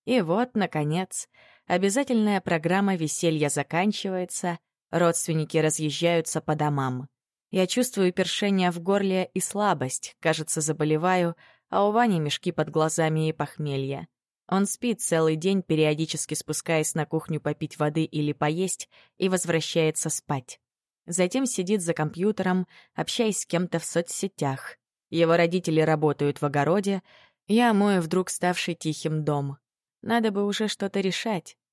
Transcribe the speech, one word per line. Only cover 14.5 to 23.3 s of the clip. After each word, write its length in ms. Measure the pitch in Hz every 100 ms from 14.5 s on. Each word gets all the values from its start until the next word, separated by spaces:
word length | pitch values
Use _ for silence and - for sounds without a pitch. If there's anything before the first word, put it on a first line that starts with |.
| 190 202
спит 360 | - 247 208
целый 340 | - 165 160 160
день, 260 | 185 196
периодически 720 | - 160 156 151 160 156 -
спускаясь 600 | 156 - 151 - 160 156 165
на 100 | 147
кухню 340 | 160 - 151
попить 380 | 147 151 151 -
воды 260 | 147 156
или 300 | 165 151 147
поесть, 560 | 147 151 160 185 - - _ _ _
и 120 | 185
возвращается 800 | 185 170 165 - 165 156 - 160
спать. 500 | - - 135 - - _ _ _ _ -
Затем 400 | 175 180 254 262
сидит 360 | - 180 214
за 120 | 170
компьютером, 720 | 160 156 165 208 214 185 185 180 - _ -
общаясь 440 | 156 - 220